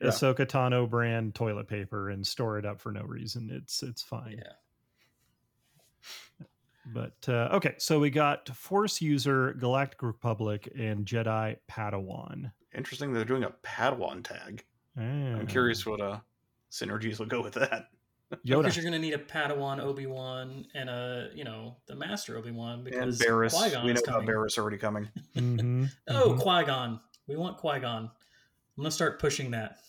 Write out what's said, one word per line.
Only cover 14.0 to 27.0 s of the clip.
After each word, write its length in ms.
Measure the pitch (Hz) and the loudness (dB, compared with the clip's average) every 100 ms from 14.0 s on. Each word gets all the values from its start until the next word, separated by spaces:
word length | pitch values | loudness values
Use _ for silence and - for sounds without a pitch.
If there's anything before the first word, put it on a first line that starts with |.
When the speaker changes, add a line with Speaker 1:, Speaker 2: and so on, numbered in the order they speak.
| 87 90 | -2 -6
Speaker 3:
tag. 420 | - - - - - _ _ 131 | -10 -12 -12 -14 -16 _ _ -6
I'm 440 | 107 143 135 113 | -4 -2 -2 -2
Speaker 1:
Ah. 20 | 110 | 0
Speaker 3:
curious 400 | 120 120 113 110 | 2 4 2 -2
what, 140 | 104 | -2
uh, 200 | 101 104 - _ _ _ _ | -2 -4 -10 _ _ _ _
synergies 480 | - - 107 110 107 | -8 -4 -2 -2 -4
will 80 | 113 | -2
go 160 | 123 | -2
with 120 | 110 | -2
that. 340 | 113 131 110 - _ _ _ _ | 0 0 0 -6 _ _ _ _
<laughs> 140 | - | -8
Speaker 1:
Yoda. 140 | 123 135 | 2 6
Speaker 2:
Because 140 | 156 170 | 6 4
you're 80 | |
gonna 140 | 170 165 | 0 -2
need 160 | 160 | 0
a 40 | 156 | -2
Padawan 640 | - 160 147 143 139 135 | -4 -2 0 0 -2 -2
Obi-Wan 840 | 139 139 135 131 131 127 127 135 - | -2 -4 -6 -6 -8 -8 -8 -12 -12
and 160 | 139 127 | -8 -6
a, 400 | 123 123 123 117 | -4 -4 -6 -8
you 100 | - | -8
know, 340 | 117 110 113 - - | -10 -8 -10 -14 -14
the 80 | |
Master 420 | 135 156 202 - 113 | -10 -6 -6 -6 -8
Obi-Wan 380 | 117 117 117 | -8 -6 -6
Speaker 3:
And 100 | 120 | -8
Speaker 2:
because 340 | 127 127 127 117 | -6 -2 0 4
Speaker 3:
Barriss. 340 | 117 113 113 | 6 6 6
Speaker 2:
Qui-Gon 300 | 165 220 131 120 | 4 4 4 4
Speaker 3:
We 60 | |
Speaker 2:
is 100 | 120 | 4
Speaker 3:
know 80 | 117 | 4
about 80 | 110 | 2
Speaker 2:
coming. 140 | 110 | 2
Speaker 3:
Barriss 240 | 110 107 117 | 2 2 0
already 200 | 107 101 | 0 -2
coming. 300 | - 107 107 - - 127 | -2 -2 -4 -10 -8 0
Speaker 1:
Mm-hmm. 480 | 123 120 120 123 135 - | 2 2 4 2 2 -2
Speaker 2:
<laughs> 120 | - | 0
Oh, 220 | 120 233 | 6 6
Speaker 1:
Mm-hmm. 60 | 131 | 6
Speaker 2:
Qui-Gon. 600 | 175 175 139 131 120 113 | 6 4 4 0 -2 -6